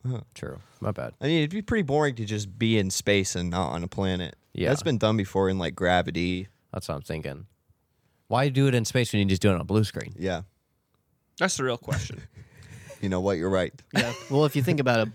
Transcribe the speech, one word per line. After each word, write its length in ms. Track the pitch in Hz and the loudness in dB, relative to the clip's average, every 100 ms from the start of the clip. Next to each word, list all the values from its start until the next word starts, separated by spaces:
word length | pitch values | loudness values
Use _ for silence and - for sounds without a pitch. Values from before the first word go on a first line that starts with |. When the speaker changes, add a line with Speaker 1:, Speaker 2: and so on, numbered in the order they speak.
| 127 | -8
Speaker 1:
Huh. 140 | 120 - | -8 -10
Speaker 2:
True. 240 | - - 78 - - | -12 -12 -12 -16 -8
My 100 | 107 | -6
bad. 240 | 101 62 - | -4 -8 -4
Speaker 1:
I 60 | 143 | 0
mean, 120 | 165 | 0
it'd 120 | 151 | 0
be 120 | 202 | -4
pretty 200 | 202 226 | -2 0
boring 320 | 143 147 147 117 | 2 2 2 0
to 80 | |
just 340 | 107 107 101 - | -4 -4 -6 0
be 180 | 113 110 | 4 4
in 120 | 95 | 2
space 460 | - - 101 92 90 | 0 2 4 2 -2
and 140 | 87 | -2
not 180 | 90 76 | 0 -2
on 140 | 80 | -2
a 40 | 87 | -6
planet. 460 | - 95 90 85 - _ | -2 -2 -2 -6 -14 _
Speaker 2:
Yeah. 180 | - 90 | -2 0
Speaker 1:
That's 120 | 143 | 0
been 160 | 165 113 | 0 2
done 180 | 110 110 | 2 2
before 320 | 98 98 95 | 0 0 2
in, 100 | 95 | 0
like, 180 | 82 - | -2 0
Gravity. 720 | 90 90 87 85 87 90 98 _ _ | 2 4 2 -2 -2 -4 -8 _ _
Speaker 2:
That's 160 | - - | -10 -8
what 80 | 71 | -8
I'm 60 | |
thinking. 440 | - 80 71 69 101 _ _ _ _ _ _ _ - | -6 -8 -8 -12 -16 _ _ _ _ _ _ _ -2
Why 220 | 117 143 | 0 2
do 180 | 131 135 | 4 4
it 80 | |
in 100 | 123 | 4
space 280 | 107 127 - | 2 0 2
when 80 | 104 | 2
you 60 | 98 | 4
just 160 | 92 | 4
do 80 | 104 | 4
it 40 | |
on 60 | 87 | 2
a 40 | |
blue 200 | 82 107 | 2 2
screen? 300 | 101 - - - | 2 -4 -10 -8
Speaker 1:
Yeah. 240 | 92 87 95 _ _ _ _ _ _ _ _ - | -6 -6 -8 _ _ _ _ _ _ _ _ -4
Speaker 3:
That's 180 | 185 - | -2 0
the 80 | |
real 140 | 131 120 | -2 -2
question. 440 | - - - - - | -4 -4 -6 -12 -18
Speaker 1:
<laughs> 60 | - - - - - - - | -20 -20 -20 -20 -20 -20 -8
You 60 | 101 | -2
know 120 | 90 | 0
what? 160 | 98 90 | 0 0
You're 100 | 92 | 2
right. 240 | 95 87 - - | 0 0 -6 -4
Speaker 4:
Yeah. 180 | 202 120 117 - | -2 -2 -4 -2
Well, 140 | 139 | 2
if 100 | 151 | 2
you 80 | 143 | 2
think 160 | 131 156 | 0 2
about 300 | 127 117 | 2 2
it, 60 | 110 | 0